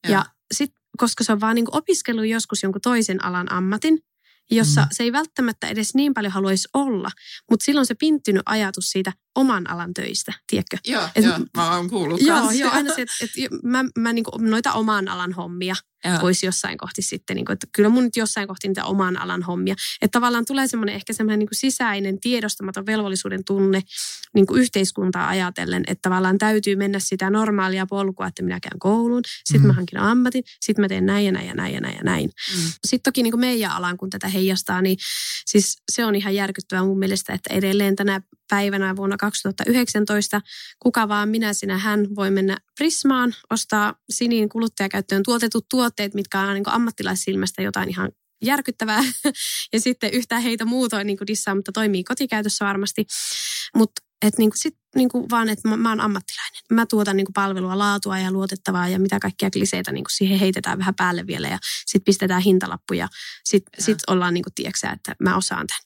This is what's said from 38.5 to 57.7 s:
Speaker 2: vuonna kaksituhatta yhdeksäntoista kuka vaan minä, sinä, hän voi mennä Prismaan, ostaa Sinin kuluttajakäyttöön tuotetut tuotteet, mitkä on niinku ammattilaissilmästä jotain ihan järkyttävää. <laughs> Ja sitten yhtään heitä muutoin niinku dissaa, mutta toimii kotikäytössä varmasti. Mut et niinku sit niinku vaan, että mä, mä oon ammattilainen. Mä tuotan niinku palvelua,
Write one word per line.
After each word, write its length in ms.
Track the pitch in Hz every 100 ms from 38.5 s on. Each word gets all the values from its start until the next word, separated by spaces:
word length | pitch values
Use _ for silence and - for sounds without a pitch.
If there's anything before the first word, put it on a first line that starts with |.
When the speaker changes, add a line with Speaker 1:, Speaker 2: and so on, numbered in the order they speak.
| 202 202 196 190 190
Speaker 2:
vuonna 220 | 196 202
kaksituhatta 460 | 208 - 202 190 -
yhdeksäntoista 760 | 240 240 214 208 208 208 208 - - - -
kuka 280 | 247 240 214
vaan 220 | 208 208
minä, 240 | 226 220
sinä, 240 | 202 196 190
hän 300 | 208 208 208 202
voi 160 | 196
mennä 260 | 196 190 190 _ -
Prismaan, 580 | 311 - 277 262 247 220 _
ostaa 460 | 226 - 214 208 - _
Sinin 400 | - 240 233 214
kuluttajakäyttöön 760 | 226 226 - 196 196 190 196
tuotetut 420 | 202 240 226 233 -
tuotteet, 440 | 254 240 - 202
mitkä 260 | 208 196 196
on 140 | 196
niinku 160 | 196 202
ammattilaissilmästä 920 | - 233 - 196 185 - 190 185 -
jotain 280 | 196 196 190
ihan 220 | 185 190 - _ _
järkyttävää. 600 | 220 285 269 233 220 214 262 240
<laughs> 500 | 294 269 - - -
Ja 60 | 220
sitten 320 | 233 247 214
yhtään 280 | 247 233 240
heitä 240 | 240 226 226
muutoin 420 | 247 247 214 202
niinku 200 | 196 196
dissaa, 280 | 214 - 196
mutta 160 | 202
toimii 320 | 202 220 190
kotikäytössä 600 | 180 254 269 220 208 - 202
varmasti. 400 | 196 202 - 214 - - - - - - -
Mut 160 | 220 - _ _
et 160 | 214 -
niinku 200 | 220 -
sit 180 | 330 - _ 262
niinku 300 | 254 247 233
vaan, 200 | 233 220
että 200 | 208 226
mä, 80 | 220
mä 120 | 226
oon 100 | 220
ammattilainen. 600 | 214 196 - - - - _
Mä 120 | 226 233
tuotan 320 | 214 208 196
niinku 140 | 196 196
palvelua, 420 | 196 190 185